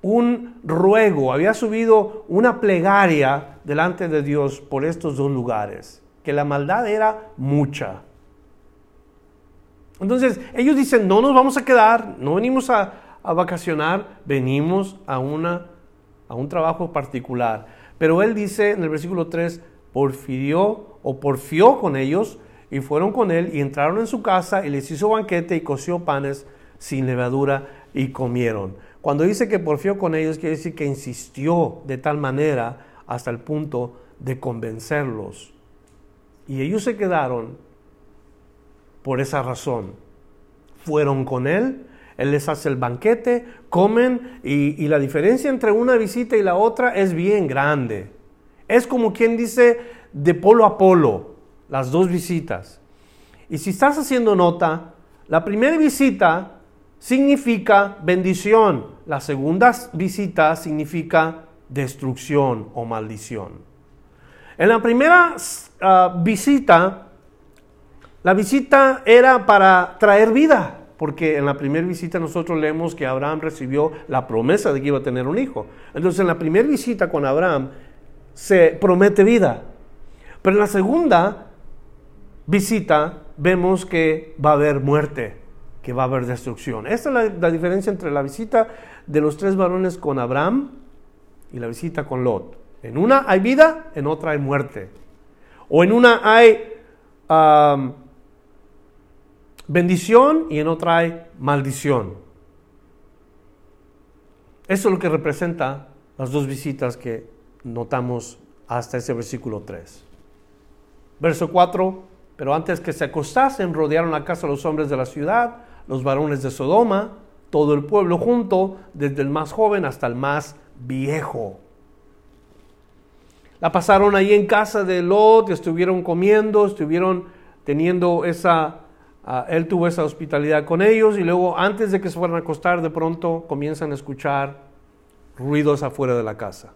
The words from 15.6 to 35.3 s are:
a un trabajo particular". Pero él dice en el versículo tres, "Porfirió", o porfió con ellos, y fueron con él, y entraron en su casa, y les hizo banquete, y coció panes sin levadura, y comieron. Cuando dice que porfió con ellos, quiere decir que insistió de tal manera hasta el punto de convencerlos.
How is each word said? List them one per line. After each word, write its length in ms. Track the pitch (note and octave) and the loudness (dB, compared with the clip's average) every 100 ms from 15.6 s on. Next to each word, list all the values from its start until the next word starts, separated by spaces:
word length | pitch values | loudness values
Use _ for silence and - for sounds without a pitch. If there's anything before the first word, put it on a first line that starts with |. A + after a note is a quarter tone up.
| F3 - _ _ _ _ _ | -10 -20 _ _ _ _ _
a 80 | A#2 | -10
un 120 | C#3+ | -6
trabajo 460 | F3 D#3+ D#3+ E3 | -2 -2 -2 -6
particular". 720 | D3 C3 B2+ C3 B2 A#2 A2 G#2+ - - - | -6 -6 -10 -8 -4 -2 -4 -12 -20 -20 -2
Pero 240 | D#3+ E3 | 2 2
él 140 | G#3+ G#3+ | 2 0
dice 360 | G3+ G3+ G#3 | -6 -2 0
en 120 | G#3 | 0
el 60 | D#3+ | -4
versículo 380 | D3+ E3+ F3 E3 | -6 -6 -6 -4
tres, 340 | E3 E3+ E3+ - _ _ | -4 -6 -8 -20 _ _
"Porfirió", 1080 | B2+ C#3 C3 - C3 C#3 D#3+ G3+ G#3+ - - | -2 -2 -2 -10 -6 -2 0 0 -2 -12 -10
o 180 | - C3 | -8 -6
porfió 600 | C#3+ C3+ - D#3+ A3 C#4 | -4 -4 -4 4 6 6
con 160 | F#3+ C3+ | -2 -2
ellos, 420 | C3+ E3+ G#3+ - - - _ | -2 -2 -4 -8 -20 -20 _
y 120 | C#3 | -10
fueron 300 | C3 D3 F#3+ | -4 -2 -2
con 200 | G#3 G#3 | 0 0
él, 180 | E3 E3+ | 0 -2
y 80 | D3 | -4
entraron 360 | C#3 C#3 D3 G3 | -4 -2 -2 -2
en 100 | A3+ | -4
su 140 | B3 | -4
casa, 440 | G3+ F#3 F3 G3 E3 | 0 -2 0 -4 -2
y 40 | |
les 220 | C#3 C#3 | -6 -6
hizo 180 | D#3 G#3 | -4 -2
banquete, 460 | A3 G#3+ F3 E3+ E3+ | -2 -2 -4 -2 -6
y 60 | |
coció 440 | D#3+ C3+ D#3 F3 F3 | -4 -8 -6 -6 -4
panes 400 | C#3 C#3 C#3 - - - - | -4 -4 -8 -14 -20 -20 -20
sin 300 | - C3+ C3 | -10 -6 -4
levadura, 600 | B2 B2 C3+ C#3 C#3 C#3 - - | -2 -2 -2 -2 -2 -6 -20 -12
y 180 | C#3 C3 | -6 -6
comieron. 640 | C3 B2+ B2 A#2 A2 F#2+ F#2+ - - | -4 -6 -2 -2 -4 -8 -12 -20 -8
Cuando 220 | - C#3+ | -4 0
dice 240 | E3+ G#3 A3+ | 0 0 -2
que 100 | G3+ | -2
porfió 400 | E3 D3 G3 G3 | -2 -4 -4 -4
con 180 | F#3 D#3+ | -4 -2
ellos, 220 | D#3 D#3 | -4 -4
quiere 200 | E3 D#3 | -6 -6
decir 180 | E3 D#3 | -8 -8
que 100 | C#3+ | -8
insistió 920 | C#3 C3+ A#2+ - - C#3+ E3+ D3 - - | -8 -12 -16 -18 -8 -2 0 -2 -4 -12
de 120 | C3 | -6
tal 200 | D3+ D3 | -4 -4
manera 680 | C#3 C3 D3+ C3+ A#2 B2 - - - | -4 -2 -2 -2 -6 -10 -20 -20 -12
hasta 240 | B2 B2 | -10 -8
el 80 | A#2+ | -10
punto 600 | - D3+ D3+ A#2+ B2 - - _ | -8 -8 -6 -8 -8 -12 -20 _
de 200 | B2+ C3 | -10 -8
convencerlos. 1120 | B2+ A#2 A2+ A2+ A2+ D3 C#3 A2 G2 | -8 -8 -10 -10 -6 -4 -4 -8 -12